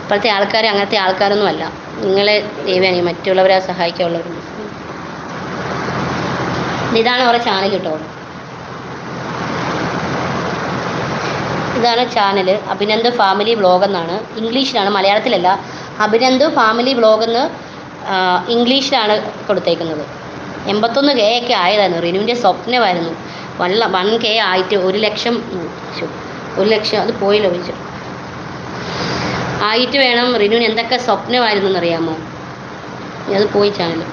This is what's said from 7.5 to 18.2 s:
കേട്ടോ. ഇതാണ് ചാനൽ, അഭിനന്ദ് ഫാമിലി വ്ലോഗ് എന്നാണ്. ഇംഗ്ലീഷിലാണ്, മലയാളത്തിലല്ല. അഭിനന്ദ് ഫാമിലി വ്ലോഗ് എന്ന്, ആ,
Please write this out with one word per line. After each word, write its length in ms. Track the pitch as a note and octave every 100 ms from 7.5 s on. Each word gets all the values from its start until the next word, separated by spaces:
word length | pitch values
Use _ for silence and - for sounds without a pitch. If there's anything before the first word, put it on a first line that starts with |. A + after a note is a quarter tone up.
| G3 G3
കേട്ടോ. 300 | G3 F3+ D#3 D#3 - - - - - - - - - - - - - - - - - - - - - - - - - - - - - - - - - - - - C4
ഇതാണ് 320 | A#3 A#3 B3
ചാനൽ, 480 | A#3 G3+ G3 F#3 G#3 G#3
അഭിനന്ദ് 360 | G3 G#3 G#3+ A#3
ഫാമിലി 440 | A#3+ G3 G3 G#3
വ്ലോഗ് 300 | A#3 F#3+ F3+
എന്നാണ്. 320 | G3+ F#3+ E3 F#3+ - A#3
ഇംഗ്ലീഷിലാണ്, 500 | A3+ B3 C4+ A#3+ G3
മലയാളത്തിലല്ല. 720 | G3+ G3 G#3 A#3 G#3 F3 F#3+ - - - -
അഭിനന്ദ് 560 | G#3+ A3 B3+ C4 D4+ D4
ഫാമിലി 380 | A3 A#3 B3
വ്ലോഗ് 300 | B3+ A3 G#3+
എന്ന്, 260 | A3+ A#3 D4 - - - - - -
ആ, 320 | F#3+